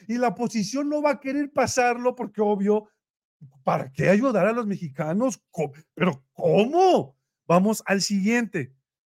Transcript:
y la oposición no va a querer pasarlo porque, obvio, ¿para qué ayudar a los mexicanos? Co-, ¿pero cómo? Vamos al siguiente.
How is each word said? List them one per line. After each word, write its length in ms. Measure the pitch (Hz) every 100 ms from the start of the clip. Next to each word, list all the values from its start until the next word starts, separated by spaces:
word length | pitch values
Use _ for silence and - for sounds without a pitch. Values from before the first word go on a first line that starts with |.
| 185
y 100 | 240
la 120 | 240
oposición 600 | 233 233 226 202 269 294
no 120 | 302
va 100 | 294
a 80 | 294
querer 320 | 269 277 285
pasarlo 640 | 269 233 247 247 240 247
porque, 260 | 247 - 208
obvio, 480 | 208 202 202 214 208 _ _ _ _ _ 147 _
¿para 280 | - 165 131
qué 180 | - 151
ayudar 380 | 208 269 208 196
a 40 |
los 140 | 240
mexicanos? 760 | 214 185 160 135 156 196 254 - _
Co-, 200 | - 147 151 _
¿pero 320 | - 180 131 _
cómo? 840 | - 170 170 233 339 381 254 131 _ _ _ -
Vamos 360 | 175 208 208
al 160 | - 196
siguiente. 720 | - 196 202 240 220 170 123 _ _ _